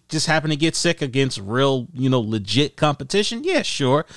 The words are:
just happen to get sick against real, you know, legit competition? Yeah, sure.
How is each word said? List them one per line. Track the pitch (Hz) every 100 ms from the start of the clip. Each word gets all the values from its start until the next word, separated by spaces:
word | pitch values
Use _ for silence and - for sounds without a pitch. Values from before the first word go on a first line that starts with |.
| -
just | 156 165
happen | 156 156
to | 147
get | 160 -
sick | 175 165
against | 139 127 135 110
real, | 98 123 139 131 117
you | 123 131
know, | 131
legit | 107 110 95 113 147 -
competition? | 151 139 135 196 208 233 330
Yeah, | 339
sure. | - - 131 147 -